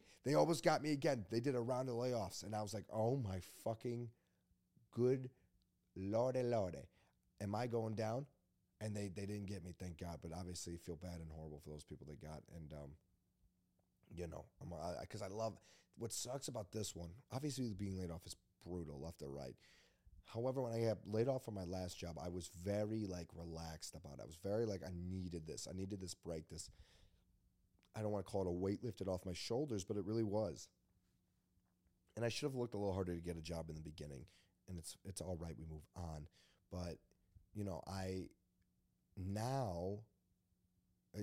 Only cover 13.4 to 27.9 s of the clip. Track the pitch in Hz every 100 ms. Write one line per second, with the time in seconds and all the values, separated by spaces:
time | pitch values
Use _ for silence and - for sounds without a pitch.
13.4 | _ _ _ _ _ _ - 85 82 80
14.4 | - _ 92 80 85 80 - 104 95 107
15.4 | 113 - - - _ - 113 - 123 135
16.4 | - 120 95 107 98 85 85 98 - 127
17.4 | 147 123 120 95 101 92 87 82 78 -
18.4 | _ _ 87 90 76 71 80 - 69 69
19.4 | 65 - - - - _ - - - 117
20.4 | 127 131 117 113 113 104 101 110 127 127
21.4 | - 101 87 92 90 - 87 78 87 90
22.4 | 82 87 92 104 107 110 98 87 82 85
23.4 | 85 80 82 80 - 78 80 67 57 82
24.4 | 98 107 110 95 92 87 90 92 90 85
25.4 | 78 - - 90 95 101 90 - 87 80
26.4 | - 80 - - - - - _ _ _
27.4 | _ _ _ _ _